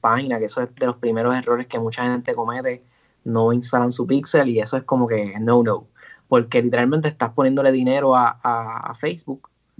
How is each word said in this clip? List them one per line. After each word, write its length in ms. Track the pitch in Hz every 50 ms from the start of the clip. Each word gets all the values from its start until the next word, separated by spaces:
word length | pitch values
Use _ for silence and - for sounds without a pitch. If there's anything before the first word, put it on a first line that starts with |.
página, 380 | - 113 113 131 139 131 120 110
que 60 | 110
eso 180 | 107 - 131
es 100 | 123 123 -
de 120 | - 131
los 100 | 123 120
primeros 400 | - 123 117 113 113 117 123 127
errores 300 | 127 123 117 120 120 120
que 140 | - 127 117
mucha 240 | 113 113 117 123 123
gente 300 | 123 123 123 120 127 117
comete, 500 | 117 113 117 120 127 127 127 123 123 _ _ _ _ _ _ _ _ _
no 280 | 117 113 113 113 117
instalan 380 | 120 123 120 - 131 123 120 123
su 160 | 123 - 123
pixel 420 | - 135 139 - - - 147 135 123
y 120 | 113 110
eso 160 | 107 - 135
es 80 | 131 131
como 240 | - 135 127 123 113
que 260 | 113 107 104 98 98 107
no, 220 | 110 120 120 120 117
no, 240 | 110 98 - - _ _ _ - - - _ _ _
porque 340 | 131 120 113 117 - 120
literalmente 460 | 120 120 123 120 120 131 151 160 156 151
estás 220 | 151 - 143 127
poniéndole 420 | 117 147 135 131 135 139 135 135
dinero 420 | 131 127 127 127 131 139 139 135 127
a, 240 | 127 120 117 - -
a, 500 | - 123 117 117 113 113 113 - - -
a 40 | 117
Facebook 560 | - 147 156 175 165 - - 135 - - _ _ _ _ _ _